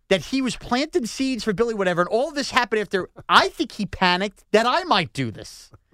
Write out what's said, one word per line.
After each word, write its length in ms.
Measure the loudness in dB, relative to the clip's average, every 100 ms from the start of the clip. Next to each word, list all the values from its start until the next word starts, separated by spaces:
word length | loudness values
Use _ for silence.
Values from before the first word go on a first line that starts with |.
| _
that 180 | -2 0
he 140 | -2
was 140 | -2 -4
planting 500 | -4 -2 -2 -2 -4
seeds 380 | -4 -4 -2
for 80 | -4
Billy, 200 | 0 -2
whatever, 280 | 0 0 2
and 80 | 0
all 220 | 0 -2
this 200 | -4 -2
happened 280 | -2 0 -2
after, 280 | -2 -4 -4 -10 4
I 220 | 6 6
think 240 | 0 -6
he 120 | -4 -8
panicked 600 | 0 2 2 -2 -6 _
that 140 | 2 4
I 180 | 0 2
might 260 | 0 0
do 200 | -4 -8
this. 380 | -8 -16 -20 -20 -20 _